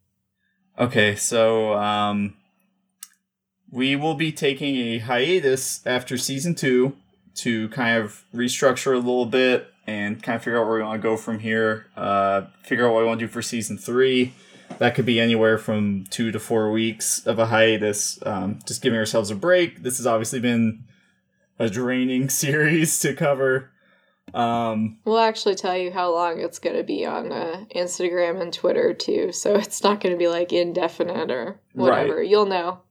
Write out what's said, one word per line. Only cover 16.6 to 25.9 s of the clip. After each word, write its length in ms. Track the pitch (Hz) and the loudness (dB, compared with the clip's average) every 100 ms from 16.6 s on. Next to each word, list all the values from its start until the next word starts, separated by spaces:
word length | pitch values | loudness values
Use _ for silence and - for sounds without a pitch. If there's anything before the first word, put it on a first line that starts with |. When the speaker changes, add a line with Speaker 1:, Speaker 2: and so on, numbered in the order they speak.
| 107 | 2
Speaker 1:
weeks 540 | 113 113 110 - - - | 0 0 -2 -4 -2 -2
of 120 | 110 | 0
a 80 | 113 | 2
hiatus. 720 | 110 113 107 104 104 - - - | 4 4 4 0 -2 -4 -6 -6
Um, 340 | 98 95 - - | -4 -4 -6 -8
just 160 | - | -4
giving 180 | 131 113 | 0 0
ourselves 320 | 107 113 101 | 0 -2 -2
a 40 | 101 | -2
break. 480 | 170 180 170 - | 2 4 2 -4
This 140 | 131 127 | -6 -2
has 100 | 120 | 0
obviously 320 | 113 117 131 | 0 0 -2
been 440 | 120 117 113 107 - _ _ _ _ _ _ - | 0 2 2 0 -12 _ _ _ _ _ _ -4
a 100 | 113 | -2
draining 580 | 110 123 127 127 127 135 | -2 0 0 0 0 0
<laughs> 0 | |
series 680 | - 147 151 156 160 165 - | 0 0 2 4 4 2 0
to 140 | 151 | -2
cover. 560 | 135 151 135 135 131 135 _ _ _ _ _ - | 0 0 2 2 0 -4 _ _ _ _ _ -10
Um, 640 | 123 117 117 113 110 107 - | -4 0 0 -2 -2 -2 -4
Speaker 2:
We'll 160 | 214 226 | 0 2
actually 360 | 220 220 208 185 | 2 2 -2 0
tell 200 | 190 185 | -2 -2
you 140 | 180 | -4